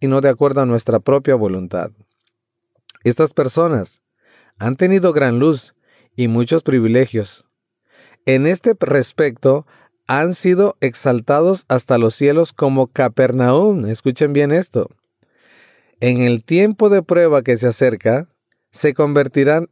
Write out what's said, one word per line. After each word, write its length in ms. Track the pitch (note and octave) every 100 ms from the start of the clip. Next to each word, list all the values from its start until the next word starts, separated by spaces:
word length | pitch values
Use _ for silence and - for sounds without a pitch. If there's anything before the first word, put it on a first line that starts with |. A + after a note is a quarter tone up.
y 60 | C3+
no 120 | C3+
de 80 | C#3
acuerdo 320 | A#2+ C#3+ C3+
a 40 | B2+
nuestra 340 | A#2 - A2
propia 360 | A2+ C#3 C#3 B2+
voluntad. 560 | G#2 F#2 F2+ F#2 E2+ _ _ _ _ _ _ _ _ _ _ - A#2+
Estas 260 | A#2+ D#3
personas 680 | - C3+ D#3+ E3+ C3+ F2 - _ _ _ _ _ -
han 160 | G#2+ C3
tenido 380 | F3+ F#3+ F3
gran 260 | D3+ C3 A#2+
luz 340 | D3+ C#3 - _ _ _ _ -
y 100 | A#2+
muchos 360 | A2+ A#2+ D#3+
privilegios. 800 | D#3 C3 A2+ A#2+ C3 A2 G2+ - _ _ _ _ _ _ _ _ -
En 200 | C3 D3
este 300 | F#3 A#3+ A3
respecto, 880 | - C#3+ B2 - D3 A#2 C3+ C#3 - _ _ _ -
han 220 | C3+ E3
sido 420 | F3 F#3 F3+ G3+ -
exaltados 840 | C3+ - C#3+ B2 A2 D3 E3+ F#3+ -
hasta 280 | B2+ - A#2+
los 180 | A#2 -
cielos 360 | C#3+ D3+ E3
como 360 | - C#3 C3+ B2+
Capernaum. 1000 | - B2+ A#2 B2+ B2+ B2 C#3+ G#3 F#3+ G#2+
Escuchen 480 | A2+ C3+ B2 D3+
bien 180 | C#3+ C#3+
esto. 380 | D#3+ - B2 - _ _ _ _ _ _ _ _ _ _ -
En 180 | B2 B2
el 240 | B2 A#2
tiempo 460 | - E3 G#3 G#3 G#3+
de 120 | G3
prueba 420 | E3 F3 E3+ C#3+
que 120 | B2 A#2
se 140 | B2
acerca, 580 | A2+ C3 A2 A2 B2+ E3+ _ _ _ _
se 220 | - D3
convertirán 760 | - D3 C#3+ C3+ C#3+ C#3 D#3 E3+